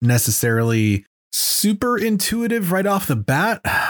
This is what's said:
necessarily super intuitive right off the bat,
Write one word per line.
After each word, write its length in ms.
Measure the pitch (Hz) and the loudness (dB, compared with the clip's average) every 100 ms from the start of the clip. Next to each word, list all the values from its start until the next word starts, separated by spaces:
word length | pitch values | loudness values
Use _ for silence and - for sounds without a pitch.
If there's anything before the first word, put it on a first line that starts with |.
necessarily 1040 | 120 120 - - 120 113 117 113 107 98 - _ _ | 0 2 0 0 0 0 2 2 2 0 -4 _ _
super 640 | - - - 208 202 240 226 | -4 -2 0 0 0 -2 0
intuitive 760 | 220 202 - 226 233 233 175 | 0 0 -2 -2 -2 0 0
right 140 | 190 202 | 0 0
off 220 | 196 - | 0 0
the 80 | 117 | -2
bat, 460 | 104 139 214 220 - - | 0 0 0 -2 -2 -2